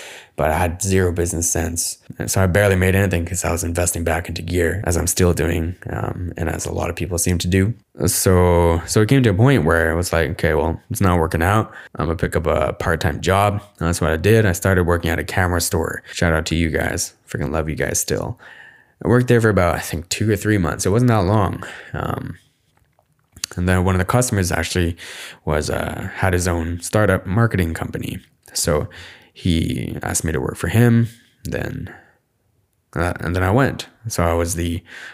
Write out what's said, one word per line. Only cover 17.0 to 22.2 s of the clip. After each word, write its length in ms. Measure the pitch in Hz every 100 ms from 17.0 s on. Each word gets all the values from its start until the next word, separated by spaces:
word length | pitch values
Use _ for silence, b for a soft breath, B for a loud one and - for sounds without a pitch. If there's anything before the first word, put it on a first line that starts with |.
| - - -
Freaking 240 | - 71
love 160 | 80 78
you 80 | 67
guys 240 | 69 -
still. 400 | - 53 - - B B B B B B
I 20 | -
worked 220 | 123 123
there 120 | 120
for 100 | 110
about, 260 | 95 87 -
I 40 |
think, 280 | - 82 -
two 200 | - 107
or 60 |
three 240 | 101 104 104
months. 260 | 82 -
It 60 | 95
wasn't 200 | 110 123
that 160 | 110 90
long. 360 | 107 92 - - B B
Um, 460 | - - -